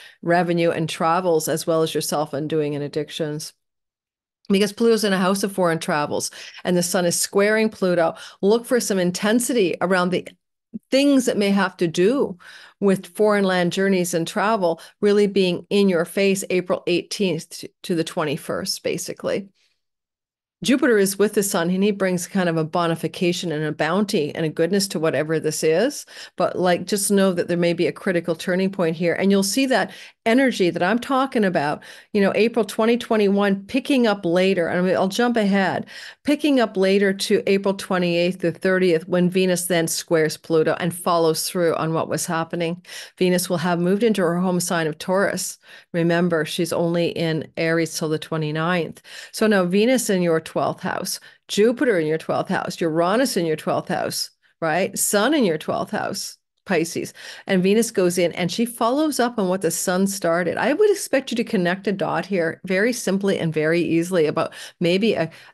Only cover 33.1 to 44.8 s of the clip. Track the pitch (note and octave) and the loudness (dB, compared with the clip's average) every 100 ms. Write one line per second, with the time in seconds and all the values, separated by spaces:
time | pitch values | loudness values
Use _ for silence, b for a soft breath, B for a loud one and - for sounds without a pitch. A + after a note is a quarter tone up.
33.1 | A3 G3+ G3 G3+ G3 G3 C4+ C4+ C#4 A#3 | 2 2 2 2 0 -2 -4 0 2 2
34.1 | G3 F3 F3 F#3+ F#3+ E3 E3+ F#3 E3 F#3+ | 0 0 2 2 2 0 0 2 2 0
35.1 | G3 A#3+ A#3 G3+ G3 F#3 C#3 - B B | 0 0 2 2 2 0 -2 -6 B B
36.1 | B - D4 D4+ C4+ A3 F#3+ F#3+ G3 G3 | B -2 0 2 2 2 2 2 4 2
37.1 | G3 - G3+ - G3 G3+ G3 - F#3 F3 | 0 0 0 2 0 0 -4 -2 -2 0
38.1 | E3+ F3 F#3+ E3+ D#3+ F#3+ F#3 F#3 D#3+ F3+ | 2 0 0 -4 -2 0 2 2 2 0
39.1 | F3+ F3+ F#3 F#3 F3 - E3+ E3 - - | 0 2 2 2 0 0 0 0 -4 0
40.1 | E3 D#3 - - E3 D#3 - E3+ F3 F#3 | 0 0 -2 0 2 2 0 -4 -4 0
41.1 | E3+ D#3+ D#3+ - F#3 E3 - D#3+ D#3+ - | 2 2 0 -4 -2 0 0 -2 -2 -4
42.1 | D#3 - E3 E3 F3 E3 F3 - B B | -4 -4 -4 -4 -4 -4 -6 -12 B B
43.1 | B F#3 F3+ F#3 F3 F3+ F3 F3 G3+ A#3 | B 0 2 0 -2 0 0 2 2 2
44.1 | G3+ E3+ F3 F#3 F3+ F3 F3 | 2 0 0 0 0 -2 -2